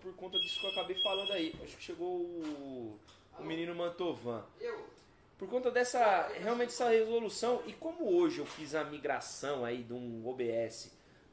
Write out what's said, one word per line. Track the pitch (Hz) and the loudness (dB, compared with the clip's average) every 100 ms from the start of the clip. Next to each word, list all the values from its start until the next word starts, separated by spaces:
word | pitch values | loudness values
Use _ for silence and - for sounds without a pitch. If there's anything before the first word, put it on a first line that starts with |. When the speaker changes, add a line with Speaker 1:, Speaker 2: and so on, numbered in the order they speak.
Speaker 1:
por | 185 185 | -12 -12
conta | 185 190 | -4 -2
disso | - - | 0 -2
que | 196 | -2
eu | |
acabei | 196 175 190 | -2 -2 0
falando | 202 196 202 | 0 0 0
aí. | 196 160 165 | 0 -2 -4
Acho | - - | -12 -12
que | |
chegou | - 165 175 | -10 -6 -2
o, | 180 175 175 | -2 -2 -4
o | 156 147 139 127 113 104 - - - - | -6 -6 -8 -8 -8 -10 -18 -20 -20 -10
Speaker 2:
Alô? | 151 | -6
Speaker 1:
menino | 165 170 170 | -4 -2 -2
Mantovan. | 175 175 175 123 120 117 101 - | -2 0 -2 -2 -4 -6 -8 -8
Speaker 2:
Eu? | 466 440 - - - - - - | -8 -6 -10 -18 -20 -20 -20 -12
Speaker 1:
Por | 185 | -4
conta | 247 247 | 0 2
dessa, | 240 247 247 220 185 - - | 2 4 6 6 6 4 -2
Speaker 2:
Eu | |
Speaker 1:
realmente | 190 240 240 | 0 2 0
essa | - 240 | 2 6
resolução, | 226 220 233 220 - 233 240 220 | 6 6 2 0 0 2 2 -2
e | |
como | - 330 330 247 175 | -8 -6 -2 4 6
hoje | 170 147 | 6 4
eu | 143 | -4
fiz | - 151 | -8 -4
a | 156 | -2
migração | 147 147 139 131 - - 135 139 | -2 -2 -2 -2 -4 -6 -2 0
aí | 120 123 | 0 -2
de | 117 | -4
um | 123 123 113 113 | -6 -6 -6 -4
O | |
B | 127 120 | -2 0
S | 113 113 - - - - - - | 2 0 -4 -14 -18 -20 -20 -20